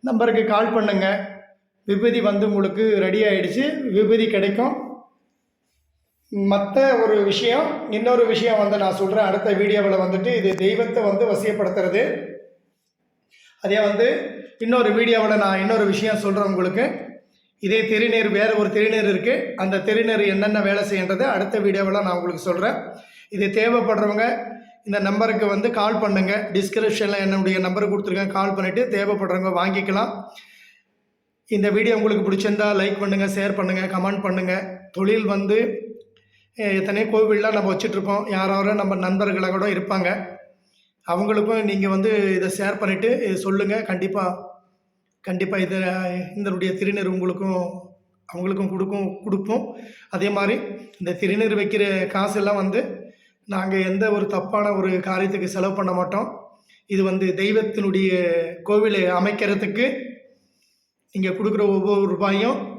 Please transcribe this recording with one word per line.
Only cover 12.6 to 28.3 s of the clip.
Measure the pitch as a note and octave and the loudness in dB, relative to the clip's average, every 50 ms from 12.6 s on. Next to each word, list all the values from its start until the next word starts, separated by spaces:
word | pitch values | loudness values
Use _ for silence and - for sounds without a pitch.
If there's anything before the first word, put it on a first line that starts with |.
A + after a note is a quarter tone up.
| _ _ _ _ _ _ _ _ _ _ _ _ _ _ _ _ _ - _ _ | _ _ _ _ _ _ _ _ _ _ _ _ _ _ _ _ _ -20 _ _
அதே | - G3 G3+ G#3+ | -2 0 2 4
வந்து | G#3+ G3+ G#3 G#3 A#3 B3+ - - - - - - - - - _ | 2 2 4 4 2 2 2 0 -4 -8 -10 -12 -16 -18 -10 _
இன்னொரு | A3+ A3+ B3 B3 A#3 G#3+ | -2 2 2 4 4 4
வீடியோவுல | G#3 A3 A#3 A#3 A#3 A3 - G3 G#3+ | 4 4 4 4 4 4 4 4 4
நான் | G#3 G3+ G3 F#3+ F#3+ | 2 2 2 2 2
இன்னொரு | F#3+ G#3 A3+ A3 G#3 | 2 2 2 2 2
விஷயம் | G3 F#3+ G3 G#3 A3 G#3+ G3+ | 2 2 0 0 0 0 0
சொல்றேன் | G3+ G3+ G3 G#3 G3+ G3 | 0 0 0 0 0 0
உங்களுக்கு. | F#3+ F3+ F#3 F3+ F3+ G#3+ B3+ - - - - - - - _ _ _ _ _ _ _ _ | 0 0 0 0 0 0 0 0 -2 -6 -12 -14 -16 -20 _ _ _ _ _ _ _ _
இதே | - F#3+ G#3+ A3 | -2 0 0 0
திருநீர், | G#3+ A3 A3 G#3+ A#3 A3+ A#3 A3+ G#3+ G#3 | 2 2 2 2 2 2 2 2 2 2
வேற | F#3+ G3+ G#3+ A3 A3 | 2 2 2 2 2
ஒரு | G#3+ G#3 F#3+ | 2 0 2
திருநீர் | G#3+ G#3+ G#3+ A3 A3 A3 G3+ G3+ | 2 2 2 2 2 2 2 2
இருக்கு. | F#3+ F#3 - A#3+ C4 - - - - | 0 0 2 0 0 0 -2 -6 -6
அந்த | - F#3 F#3+ G3 F#3+ | -4 -2 -2 -2 0
திருநீர் | - G#3+ G#3+ A3+ A3+ A3+ A3 G#3+ G#3 | 0 0 0 2 2 2 2 2 2
என்னென்ன | G3 F#3+ G3 G3+ G#3+ G#3+ G#3+ | 2 2 2 0 0 0 0
வேலை | G3 G3 G3+ G3+ | 0 0 0 0
செய்யன்றதை | G#3 G3+ G3+ F#3+ F#3 F3+ G3 F#3+ C4 | 0 -2 -2 -2 -2 -2 -2 0 0
அடுத்த | C4+ A3+ F#3+ G3+ G3 - G#3+ | 0 0 0 -2 -2 -2 0
வீடியோவுல | G3 G3+ F#3+ G3 G3 F#3+ F#3+ G#3 | 0 0 0 0 0 0 0 0
நான் | G3+ F#3 F3 | 0 0 -2
உங்களுக்கு | F3+ F3 F3+ E3+ D#3+ - F#3+ | -2 -2 -4 -6 -6 -4 -4
சொல்றேன். | F3 F3+ F#3+ A#3 - - - - - - - - - - - _ | -2 0 0 -2 -2 -4 -8 -12 -16 -18 -20 -20 -20 -20 -20 _
இது | G#3 F#3+ G3+ F#3+ | -4 -2 -2 0
தேவைப்படுறவங்க | - A3 G#3+ A#3 A#3+ A#3 F#3+ A3+ G#3+ G#3 G#3+ G#3 G#3 G#3+ A3+ A#3+ - - - - - - - - - _ _ | 0 2 2 2 2 2 2 2 0 0 0 0 0 0 0 0 0 -4 -6 -12 -14 -16 -20 -20 -20 _ _
இந்த | G#3 G3+ G3+ | -4 -2 0
நம்பருக்கு | G3 G3 G3+ G#3 A3+ A3+ G#3+ - G#3+ | 0 0 2 2 2 0 2 0 0
வந்து | G3+ G3+ F#3+ G#3+ A#3 | 0 0 0 0 0
கால் | A#3 A3+ G3+ G#3+ A3+ - | 0 0 0 0 0 0
பண்ணுங்க. | A3 G3+ G3 F#3+ F#3+ F#3+ G3+ G#3+ G3 - | 0 0 2 2 2 0 0 -2 -2 -2
டிஸ்கிரிப்ஷன்ல | F3 G3 F#3+ F#3+ - A3+ G#3+ G#3+ G#3+ G#3+ A3 G3+ G3+ G3 | -2 -2 -2 0 -2 0 0 0 0 0 0 0 0 0
என்னுடைய | G3 G3 G3 G3 F#3+ F#3 F#3+ F#3 | 0 0 0 2 2 2 0 0
நம்பர் | F#3 F#3 F#3 G3+ G#3 G3 | 0 0 0 0 0 0
கொடுத்துருக்கேன். | G#3 G3 - F#3 F#3 G3 G3 F#3+ | 0 -2 -2 -2 -2 -2 -2 -2